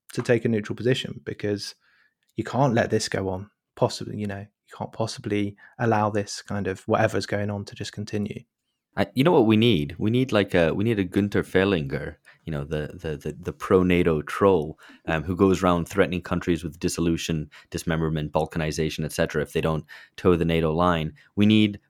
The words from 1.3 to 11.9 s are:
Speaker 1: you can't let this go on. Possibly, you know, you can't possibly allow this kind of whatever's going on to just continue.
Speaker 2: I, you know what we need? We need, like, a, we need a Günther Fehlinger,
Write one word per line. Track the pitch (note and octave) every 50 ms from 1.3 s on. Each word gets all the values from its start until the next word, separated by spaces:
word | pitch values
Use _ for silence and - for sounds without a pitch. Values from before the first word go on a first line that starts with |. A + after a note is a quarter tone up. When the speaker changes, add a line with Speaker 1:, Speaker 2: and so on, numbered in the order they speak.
| - - - G#2 G#2 G2+ - - - _ _ _ _ _ _ _ _ _ _ _ -
Speaker 1:
you | - -
can't | - - A#2+ C#3+ C3+ A#2
let | A#2+ G2 -
this | A2 A2 -
go | - - G2 F#2+ F#2+
on. | F#2 F#2+ G#2 - _ _ _ _ -
Possibly, | - B2+ A2+ - - G#2+ A2 -
you | G#2+ G#2+
know, | G2+ G2 G2
you | G2+ - _ _ _ - -
can't | - G#2+ A2
possibly | - - A2+ A2 - - - G#2+ G#2 G#2 G2+ G2+ G2+ _ - - _
allow | - A#2+ A2+ A2 G#2 G#2+ G#2
this | G#2 G#2 G2 - - -
kind | - - G2+ G2+ F#2
of | F#2+ F#2+ -
whatever's | - - A2 G#2+ A2 G#2+ G#2 G2+ -
going | - - G#2 G2+ G#2
on | G#2 G2+ G2+
to | - -
just | - G2+ - -
continue. | G#2+ G#2 - - G#2 G#2 G2+ - - - _ _ _ _ _ _ _ _ _ -
Speaker 2:
I, | - G2+ - -
you | B2+ C#3
know | F3
what | F3+ D3 A2
we | A2 A2
need? | G#2+ A#2 A#2+ G#2 D2+ D2 C#2+ -
We | - - A2
need, | A#2+ B2+ C3 -
like, | A2 G#2 G2 - -
a, | F2 E2 D#2+
we | - F#2 G#2
need | A#2 A2+ G2+
a | F#2+
Günther | F2 - G2 G#2 G2+ - F#2+ E2
Fehlinger, | - - F#2 F#2+ G2+ F#2+ D#2+ D2 C2+